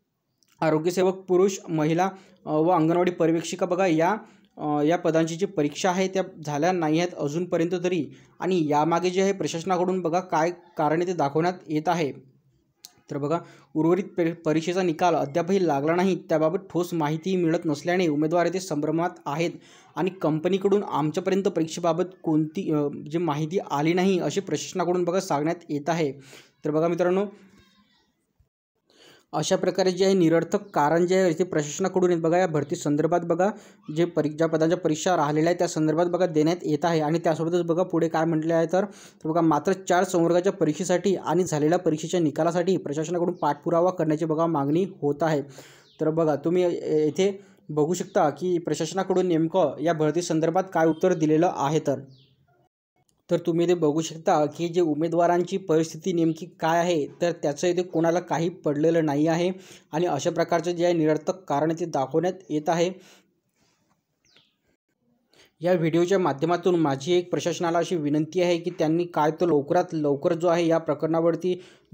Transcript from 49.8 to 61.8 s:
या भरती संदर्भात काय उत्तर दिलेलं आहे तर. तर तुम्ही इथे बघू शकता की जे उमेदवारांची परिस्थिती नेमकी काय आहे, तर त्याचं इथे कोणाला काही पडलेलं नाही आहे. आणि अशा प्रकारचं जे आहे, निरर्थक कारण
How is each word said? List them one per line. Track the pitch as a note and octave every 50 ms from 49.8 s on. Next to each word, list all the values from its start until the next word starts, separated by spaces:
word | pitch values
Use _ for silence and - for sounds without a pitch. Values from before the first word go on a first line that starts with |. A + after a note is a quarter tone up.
या | D3+ E3+
भरती | E3+ D#3 D#3 D3+ D3+ F3
संदर्भात | F3 - D#3+ D#3+ D#3+ E3 E3 F#3+ F#3 F#3 -
काय | E3 E3
उत्तर | E3 D#3 D#3+ F#3+ F#3
दिलेलं | F3+ D#3+ D#3+ D3+ D#3 D#3 - - -
आहे | G2 C#3 C#3+ D#3+ D3+
तर. | - C#3+ C3 B2 - - - - _ _ _ _ _ _ _ _ _ _ _ _ _ _ _ _ _ _ _ _ _ -
तर | E3+ E3
तुम्ही | - F3 E3 E3+ E3+
इथे | E3+ F3+
बघू | F3 D#3 D3 C#3+ E3
शकता | D#3+ - D#3 D#3+ - - E3+ D3+ D3+
की | C#3+ - - E3+ E3+
जे | D#3+ F3+
उमेदवारांची | F3 D3+ D3 D3 E3 E3+ E3 E3+ E3+ E3+ F3 F3 E3+ - F#3+
परिस्थिती | F#3+ F#3+ - D#3 E3 D#3+ D#3+ - D#3+ - F#3+
नेमकी | F3 E3+ E3 E3 D#3 - F#3 - - -
काय | E3 D#3+ E3+ E3+
आहे, | E3+ F3+ F3 D3 C#3
तर | - - - F3 F3
त्याचं | E3 E3+ - D3 C#3+ - F#3 F3+
इथे | F3 F3+
कोणाला | F3+ F#3 - D#3+ E3 E3 E3+ F3+
काही | F3+ - D3 D#3 E3 F#3
पडलेलं | F3 - - D#3 C#3+ D3 D#3 E3 E3 E3 D#3
नाही | D3+ C#3 D3 D#3
आहे. | E3 D#3+ E3+ F3 F#3+ F#3 F#3+ - - - - _ _
आणि | D3+ D#3+ F3+
अशा | E3 C#3+ C#3 - F3
प्रकारचं | E3+ E3+ E3 - F3 E3 D#3+ F3+
जे | F3 E3+ F3
आहे, | F3 F3
निरर्थक | E3 D3+ D#3 D3+ D3+ - - - - -
कारण | - C#3+ C#3+ D#3 E3 E3 E3